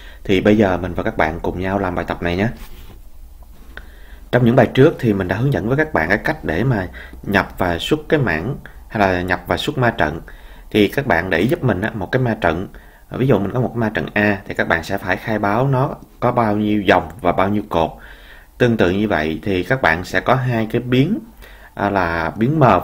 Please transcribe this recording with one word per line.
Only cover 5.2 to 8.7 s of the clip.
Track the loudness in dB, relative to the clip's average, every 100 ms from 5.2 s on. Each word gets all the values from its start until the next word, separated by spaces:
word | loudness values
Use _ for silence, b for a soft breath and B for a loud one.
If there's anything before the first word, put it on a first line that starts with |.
| 0
đã | 0
hướng | 0
dẫn | 0 0
với | 0
các | 0
bạn | 0 0
cái | 0
cách | 0 -4
để | -2 0
mà | 2 0 -2 B B B
nhập | 0 0 0 -2
và | -2 0
xuất | 0 -2 0
cái | 0
mảng | 2 0 -2 -8 B